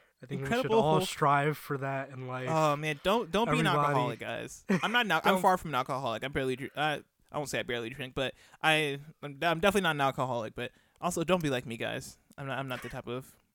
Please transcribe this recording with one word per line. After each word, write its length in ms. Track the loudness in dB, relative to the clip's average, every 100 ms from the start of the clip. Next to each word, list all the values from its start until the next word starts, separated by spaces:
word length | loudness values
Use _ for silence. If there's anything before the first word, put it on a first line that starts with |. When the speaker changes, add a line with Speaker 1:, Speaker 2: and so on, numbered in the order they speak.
| _ _
Speaker 1:
I 40 | -10
think 140 | -8
we 20 |
Speaker 2:
Incredible 320 | -2 -2 2 4
Speaker 1:
should 80 |
all 140 | 4 4
Speaker 2:
Hulk. 100 | 2
Speaker 1:
strive 480 | 2 4 4 2 -2
for 220 | -6 -6
that 320 | -4 -4 -6
in 160 | -10 -10
life. 200 | -6 -2
Speaker 2:
Oh 260 | 2 2 2
man, 240 | -2 -2
don't, 280 | 0 0 0
don't 200 | 0 2
be 80 | 2
an 60 | 4
Speaker 1:
Everybody. 200 | 2 2
Speaker 2:
alcoholic, 320 | 2 0 -2
guys. 440 | -6 -8 -8 -12 0 0
I'm 100 | 2
not 140 | 0 2
an 60 |
al-, 80 | 2
Speaker 1:
<laughs> 40 |
Don't 120 | 4 4
Speaker 2:
I'm 60 |
far 140 | 4 4
from 140 | 2
an 60 | -2
alcoholic. 460 | 0 -2 -2 -4
I 40 | -4
barely 280 | -2 -2 -2
dr-, 140 | -6 -4
uh, 220 | -2 -2 -8 _ _
I 40 | -8
won't 100 | -4
say 120 | -4
I 20 |
barely 260 | -2 -4 -6
drink, 260 | -8 -8
but 200 | -4 -4 -6 -16 -4
I, 360 | 2 2 2 -2 -10 -14
I'm, 160 | -14 -2
I'm 180 | 0 4
definitely 200 | 4 4
not 120 | 2 2
an 40 |
alcoholic. 520 | 2 2 -2 -2 -4
But 180 | -6 -10 -10 _ _
also, 240 | -4 -2
don't 180 | 2 2
be 60 | 2
like 140 | 0 -2
me, 120 | -6
guys. 400 | -4 -6 -8 -16 _ -12
I'm 100 | -8
not, 120 | -6
I'm 100 | -6
not 140 | -8
the 80 | -8
type 180 | -10 -8
of 260 | -8 -8 -18 _